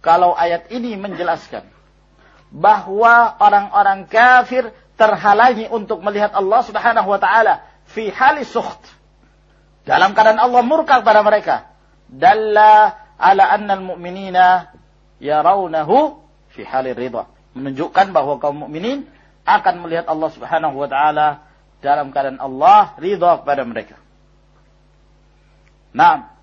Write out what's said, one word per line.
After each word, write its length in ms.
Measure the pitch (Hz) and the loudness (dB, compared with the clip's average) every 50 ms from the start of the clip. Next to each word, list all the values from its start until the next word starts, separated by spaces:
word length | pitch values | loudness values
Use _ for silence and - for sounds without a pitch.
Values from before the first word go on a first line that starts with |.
kalau 320 | _ 165 170 175 180 175 165 | _ 2 2 4 4 2 2
ayat 400 | - 170 170 170 170 - - 214 | 0 -2 -4 -4 -6 -8 -10 -12
ini 240 | 247 233 247 220 | -10 -10 -10 -10
menjelaskan 720 | 196 196 208 180 160 175 175 151 - - - - 107 - _ _ _ _ _ _ _ _ _ _ _ _ _ _ _ _ _ | -10 -10 -12 -10 -8 -6 -6 -6 -6 -8 -16 -16 -16 -16 _ _ _ _ _ _ _ _ _ _ _ _ _ _ _ _ _
bahwa 880 | - 143 165 202 214 202 180 185 190 202 226 233 233 233 - 170 - | -14 -2 0 2 2 0 -2 -8 -4 0 2 4 4 4 4 2 0
orang-orang 720 | - - 208 202 202 202 202 - 196 202 196 196 196 190 - | 2 2 4 4 2 0 0 -2 0 0 0 0 -2 -6 -4
kafir 640 | - 220 240 247 254 254 240 247 247 254 247 226 - _ _ _ _ | 0 2 4 6 6 4 2 0 -4 -6 -6 -6 -8 _ _ _ _
terhalangi 720 | _ 220 214 208 170 156 208 202 208 233 254 247 208 220 - | _ 2 2 2 0 2 2 2 4 4 2 2 0 -6 -8
untuk 320 | 233 226 208 202 220 175 | -8 -8 -6 -6 -10 -6
melihat 320 | 175 208 208 202 208 208 208 | -6 -6 -4 -2 -4 -2 -2
Allah 280 | 196 202 190 214 240 247 | -2 -2 0 0 -2 -2
Subhanahu 440 | - 208 214 - 240 226 226 196 185 202 | -2 -8 -4 -2 0 0 0 0 0 -2
wa 80 | 196 | -2
taala 480 | 208 185 196 226 226 208 165 - - _ _ _ _ _ - | 0 0 2 2 2 2 0 -2 -4 _ _ _ _ _ -12
fi 160 | 220 220 202 | -10 -10 -8
hali 400 | - - 254 269 302 302 254 - | -4 0 0 2 2 0 -6 -6
sukht, 320 | - 240 190 175 - - _ - _ _ _ _ _ _ _ _ _ _ _ _ _ _ _ _ _ _ _ | -6 -6 -6 -6 -12 -16 _ -20 _ _ _ _ _ _ _ _ _ _ _ _ _ _ _ _ _ _ _
dalam 320 | - 139 147 180 196 202 | -4 0 0 0 0 2
keadaan 240 | 214 220 220 220 220 | 2 2 2 4 2
Allah 240 | 226 247 247 247 240 | 0 2 2 2 2
murka 400 | 240 302 320 311 320 277 254 208 | 2 0 -2 0 2 0 2 2
kepada 160 | 220 214 214 | 4 2 4
mereka, 480 | 208 208 208 208 208 175 139 113 - _ _ _ _ _ _ _ _ _ | 4 4 0 0 0 -2 -4 -4 -6 _ _ _ _ _ _ _ _ _
dalla 880 | 123 131 147 180 208 220 214 214 208 208 214 214 214 214 214 208 - - - _ _ _ | -10 0 2 4 4 4 0 0 2 4 6 6 6 6 6 2 0 -6 -20 _ _ _
ala 240 | 214 180 196 196 196 165 185 | 2 2 4 4 4 2 2
anna 240 | 208 214 208 196 | -2 -2 -4 -6
al-mu'minina 960 | 190 190 185 180 - 175 175 180 190 196 190 180 180 185 180 185 180 170 - _ - _ _ _ _ _ _ _ _ | -6 -6 -12 -12 -12 -12 -14 -14 -12 -12 -4 0 2 4 4 4 2 -2 -8 _ -20 _ _ _ _ _ _ _ _
yarawnahu 960 | - 139 147 151 151 170 190 196 190 175 160 160 151 147 196 262 302 302 - - _ _ _ _ _ _ _ | -6 -4 -2 0 2 2 2 0 0 -4 -4 -6 -2 2 2 2 2 0 -4 -10 _ _ _ _ _ _ _
fi 80 | - 107 | -20 -18
hali 320 | - - 135 131 127 123 | -6 -6 -6 -4 -4 -8
ridha, 320 | 107 123 127 117 117 95 _ _ _ _ _ _ | -8 -10 -8 -8 -10 -10 _ _ _ _ _ _
menunjukkan 640 | 127 135 139 135 127 160 185 - 185 196 196 185 | -12 -12 -12 -8 -8 -8 -4 0 0 0 2 0
bahwa 240 | 160 135 139 147 127 | -2 -2 -2 -4 -4
kaum 240 | - 147 143 151 147 | -4 -6 -6 -8 -12
mukminin 400 | - 151 156 180 226 269 285 262 - _ _ _ _ _ _ _ | -14 -12 -10 -8 -8 -8 -8 -10 -16 _ _ _ _ _ _ _
akan 400 | - 185 202 - 190 170 175 175 | 0 0 2 2 -2 -4 -4 -6
melihat 240 | 170 165 170 170 - | -6 -6 -6 -4 -4
Allah 220 | 160 156 160 160 151 | -6 -4 -4 -6 -8
Subhanahu 440 | - - 131 165 160 156 156 135 | -10 -10 -4 -4 -2 -2 -2 -4
wa 120 | 135 143 139 | -4 -8 -6
taala 560 | 139 135 147 151 151 151 151 151 143 - _ _ _ _ _ _ _ _ - | -2 0 0 0 0 2 0 0 -2 -4 _ _ _ _ _ _ _ _ -2
dalam 320 | 139 143 151 147 139 135 | -2 -2 -2 -2 -6 -6
keadaan 240 | 143 135 139 131 135 | -4 -4 -4 -6 -8
Allah 560 | - 135 131 131 147 180 202 208 202 160 - | -10 -10 -6 2 4 6 6 6 4 2 -4
ridha 480 | - 143 180 208 180 170 175 170 165 - | -8 -6 -6 -2 0 2 2 2 0 0
kepada 240 | 143 143 135 127 120 | -4 -4 -2 -4 -8
mereka. 320 | 117 113 101 - - _ _ _ _ _ _ _ _ _ _ _ _ _ _ _ _ _ _ _ _ _ _ _ _ _ _ _ _ _ _ _ _ _ _ _ _ _ _ _ _ | -8 -12 -12 -12 -20 _ _ _ _ _ _ _ _ _ _ _ _ _ _ _ _ _ _ _ _ _ _ _ _ _ _ _ _ _ _ _ _ _ _ _ _ _ _ _ _
Naam. 360 | 120 156 175 156 143 - - _ _ | 2 2 2 2 2 -6 -16 _ _